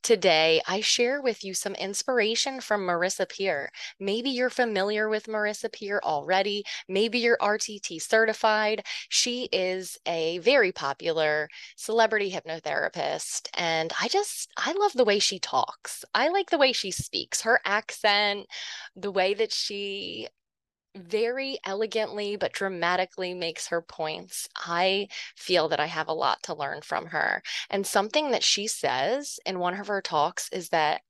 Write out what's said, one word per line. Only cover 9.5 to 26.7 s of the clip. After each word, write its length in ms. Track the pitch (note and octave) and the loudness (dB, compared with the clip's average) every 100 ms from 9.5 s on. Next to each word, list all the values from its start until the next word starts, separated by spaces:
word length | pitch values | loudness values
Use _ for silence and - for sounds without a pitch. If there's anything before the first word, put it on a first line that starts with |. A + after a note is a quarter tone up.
is 460 | F#3 F#3 F#3 F#3 - - | 0 0 -2 -6 -8 -4
a 300 | E3 D#3+ F3 | 0 0 2
very 340 | E3+ C#4 G3 | 6 6 6
popular 800 | - C#3 C#3 E3 D#3+ D#3 D3+ D3+ - - - | 2 -4 -2 -2 2 2 2 -2 -8 -20 -14
celebrity 560 | - A3+ A3 A3 G3+ | -2 4 4 4 0
hypnotherapist, 1160 | F3+ D#3+ D#3+ D#3 D3+ - E3+ D3 D#3 - - - - | -4 -8 -8 -4 -2 -2 -2 -4 -4 -4 -8 -6 -4
and 360 | E3+ E3 D#3+ - | 0 0 0 -2
I 80 | - | 0
just, 440 | F#4+ G#4 - - - | 0 0 -6 -10 -4
I 180 | - | -2
love 200 | F4+ G4+ | 2 2
the 100 | B3+ | 4
way 140 | G3+ G3+ | 4 4
she 220 | - F#3+ | 2 -2
talks. 680 | - C3 - - - - - | 0 0 0 -4 -12 -12 -4
I 160 | - C#4 | 0 2
like 220 | F#4+ F#4 | 2 0
the 80 | E4 | 4
way 120 | C4+ | 4
she 200 | A#3+ G3 | 2 -4
speaks. 500 | - - F#2+ C2 - | -6 -6 -8 -4 -4
Her 180 | A3+ A#3+ - | 2 2 2
accent, 800 | G3+ - - G#3+ G3+ G#3 G3+ - - - - - - | -2 -2 -2 2 4 2 -2 -6 -12 -12 -12 -14 -8
the 160 | G3+ | -4
way 220 | F#3+ F#3 | 2 2
that 180 | G3+ A3+ | 2 0
she 760 | - - G3+ G3+ G3 G#3 G#3+ - _ _ _ _ _ _ G3 | 0 -4 -4 -6 -6 -8 -10 -12 _ _ _ _ _ _ -20
very 640 | E3+ G#3 A#3 B3 C4+ C4+ - | -6 -2 0 -2 -4 -6 -6
elegantly 720 | G3 A3 A3+ G#3 G3+ G#3 G#3 | -2 -2 0 -2 -4 -4 -2
but 160 | F#3 | -2
dramatically 800 | - G3 F3+ E3+ F3+ F#3 - F#3 | -2 -4 0 2 2 0 -2 -6
makes 340 | F3+ E3+ D#3+ - | -4 -6 -6 -4
her 140 | E3+ | -4
points. 680 | E3+ - D#3 D#3+ F#3 - - - | -4 -6 -6 -6 -10 -10 -10 -10
I 540 | E3 E3+ F#3+ G3 G3+ - - - | -4 2 2 2 -2 -10 -12 -14
feel 320 | - F3 D3+ | 2 2 4
that 120 | D#3 | 2
I 60 | D3+ | 0
have 200 | D#3+ D#3 | -2 -4
a 60 | |
lot 280 | D#3+ C3 - | 0 0 0
to 100 | - | -4
learn 280 | D#3 C#3 | -6 -4